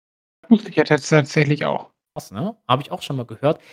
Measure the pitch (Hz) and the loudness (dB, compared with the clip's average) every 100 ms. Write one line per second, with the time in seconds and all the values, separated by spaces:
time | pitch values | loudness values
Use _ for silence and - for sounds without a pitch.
0 | _ _ _ _ - 220 185 160 147 147 | _ _ _ _ 2 2 2 0 2 2
1 | - 156 135 156 143 147 73 - - _ | 4 2 2 0 0 0 -2 -6 -8 _
2 | _ - - 98 196 226 - 131 - 175 | _ -18 -12 -8 -8 -6 -2 -2 -2 -12
3 | - 135 113 - 143 165 - | -8 -10 -10 -2 -2 -2 -6